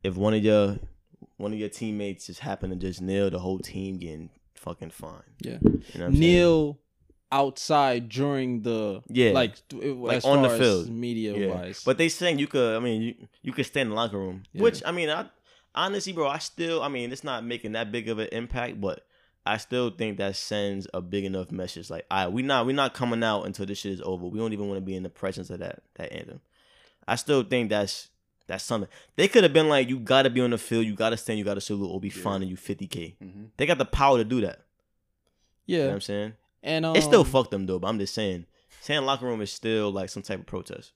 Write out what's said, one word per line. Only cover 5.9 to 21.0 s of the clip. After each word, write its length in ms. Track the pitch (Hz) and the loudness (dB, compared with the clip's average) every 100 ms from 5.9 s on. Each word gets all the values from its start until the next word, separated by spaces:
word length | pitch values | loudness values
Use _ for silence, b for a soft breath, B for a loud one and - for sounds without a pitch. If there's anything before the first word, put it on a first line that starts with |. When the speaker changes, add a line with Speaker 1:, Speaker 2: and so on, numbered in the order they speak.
Speaker 1:
I'm 180 | - 87 139 | -8 -2 4
saying? 40 | |
Speaker 2:
Kneel 580 | 170 175 175 160 147 143 _ _ _ _ _ | 6 6 6 4 2 -4 _ _ _ _ _
outside 760 | 139 139 131 - 151 135 123 117 | 0 0 -2 2 4 4 2 -2
during 540 | 123 143 139 127 120 | -2 0 0 -2 -2
the, 400 | 113 113 104 98 - | -2 -2 -2 -6 -2
Speaker 1:
Yeah. 220 | 120 117 | 6 6
Speaker 2:
like, 240 | 117 117 - _ | 6 2 -2 _
th-, 140 | 135 | -6
it, 140 | 143 127 | -6 -4
Speaker 1:
Like, 200 | 120 123 | 0 2
Speaker 2:
as 60 | |
Speaker 1:
on 180 | 127 139 | 6 6
the 60 | 131 | 6
Speaker 2:
far 80 | 117 | 6
as 40 | |
Speaker 1:
field. 300 | 123 95 85 | 6 4 0
Speaker 2:
media 460 | 113 120 113 107 104 | -4 -4 -2 -2 0
Speaker 1:
Yeah. 180 | 98 | -2
Speaker 2:
wise. 280 | 90 90 95 | -2 -8 -4
Speaker 1:
But 120 | - 131 | 0 2
they 100 | 165 | 2
saying 300 | - 175 143 | 2 0 0
you 80 | 147 | 0
could, 300 | 139 120 110 | 2 2 2
I 40 | |
mean, 220 | 123 110 | 0 -2
you, 120 | 113 117 - _ | -4 -6 -20 _
you 100 | 131 | -8
could 140 | 127 127 | -6 -4
stand 200 | 143 120 | -2 -2
in 40 | |
the 60 | 107 | -2
locker 220 | 117 101 | -2 -4
room. 240 | 95 95 - | -6 -10 -12
Speaker 2:
Yeah. 100 | - | 2
Speaker 1:
Which, 200 | 226 226 | 2 2
I 60 | - | -4
mean, 180 | 175 156 | -2 -2
I 160 | 160 190 _ b b b | -2 -6 _ b b b
honestly, 380 | - 185 202 196 | -4 -2 -2 -4
bro, 140 | 170 143 | -2 -2
I 100 | 156 | -2
still, 440 | - - 165 160 | -8 -6 -4 -2
I 60 | 143 | -2
mean, 240 | 131 120 | -4 -8
it's 100 | 135 | -8
not 220 | 147 120 | -8 -8
making 280 | 117 120 107 | -6 -8 -6
that 200 | 110 110 | -6 -4
big 160 | 117 110 | -6 -4
of 100 | 110 | -4
an 100 | 110 | -4
impact, 480 | - 120 127 120 95 | -6 -6 -6 -6 -4
but 260 | 98 - _ _ _ _ - | -6 -6 _ _ _ _ -4
I 120 | 110 | -4
still 320 | - 123 120 | -2 -2 -2
think 260 | 87 110 98 | -2 -6 -2
that 160 | 98 95 | -4 -4
sends 520 | - 104 101 98 92 | -4 -2 -2 -4 -6
a 80 | 92 | -8